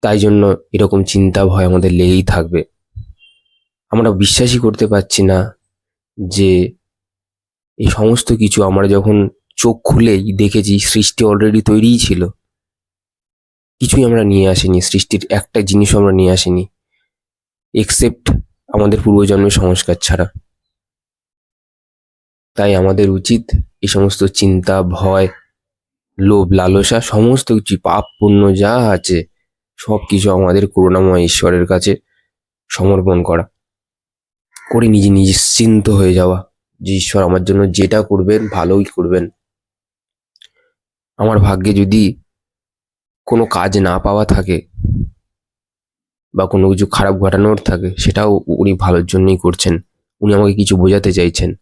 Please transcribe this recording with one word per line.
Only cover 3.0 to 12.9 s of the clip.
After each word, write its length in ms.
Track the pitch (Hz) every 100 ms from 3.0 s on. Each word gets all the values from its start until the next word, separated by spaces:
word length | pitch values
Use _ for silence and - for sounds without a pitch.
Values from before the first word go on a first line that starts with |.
| - - _ _ _ _ _ _ _
আমরা 200 | 110 113
বিশ্বাসই 480 | 95 98 - 123 123
করতে 280 | 117 107 107
পারছি 360 | 104 95 -
না 320 | 98 95 101 - _ _ _ _ _ - 92
যে 460 | 92 98 92 90 - _ _ _ _ _ _ _ _ _ _
এই 80 | 110
সমস্ত 460 | - 110 120 -
কিছু 300 | 113 107 101
আমরা 260 | 98 95 98
যখন 400 | 98 98 107 98 _ _ -
চোখ 240 | 120 113
খুলেই 480 | - - 117 98 101
দেখেছি, 460 | 98 104 110 104 101
সৃষ্টি 460 | - 107 104 -
already 380 | 110 104 107 107
তৈরিই 360 | 107 107 113 120
ছিল, 300 | - 90 90 - _ _ _ _ _